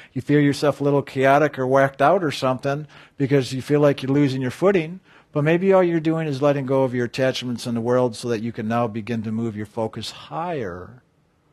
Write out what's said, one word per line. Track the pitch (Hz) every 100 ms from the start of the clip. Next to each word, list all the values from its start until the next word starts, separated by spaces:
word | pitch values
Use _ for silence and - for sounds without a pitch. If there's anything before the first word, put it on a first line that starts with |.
| -
you | -
feel | - 147
yourself | 143 139 147 135
a |
little | 143 143
chaotic | 135 135 135 143 151 135
or | 127
whacked | 135 135 -
out | 139 190
or | 165
something | - 131 127 143 143 151 - - -
because | 139 139 117
you | 131
feel | 120 147
like | 147 139
you're | 131
losing | 139 147 131
your | 127
footing. | - 180 196 160 185 - - _
But | 151
maybe | 147 170 190
all | 190
you're | 175 170
doing | 156 160 160
is | 135
letting | 147 143 131
go | 135
of | 131
your | 123 120
attachments | - 131 123 123 117 123
in | 117
the |
world | 113 127 123 113
so | 123
that | 117
you | 117
can | 113 107
now | 117 120
begin | 110 104 117
to | 110
move | 110 117 104
your | 107
focus | - 113 117 107
higher | - - 151 175 160 104 87 90 123 _ _ _ _ _